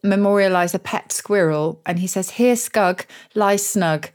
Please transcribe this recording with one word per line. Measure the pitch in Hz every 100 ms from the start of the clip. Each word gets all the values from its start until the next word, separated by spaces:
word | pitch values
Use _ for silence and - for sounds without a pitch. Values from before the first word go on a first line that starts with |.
memorialise | 202 202 202 202 196 185 175
a | 185
pet | - - -
squirrel. | - - 208 165 151 156 156
And | - 175
he | 185
says, | 196 190
"Here, | - 247
Scug, | 240 - 220 185 185 - - -
lie | 214 202 202
snug | 202 208 170 156 -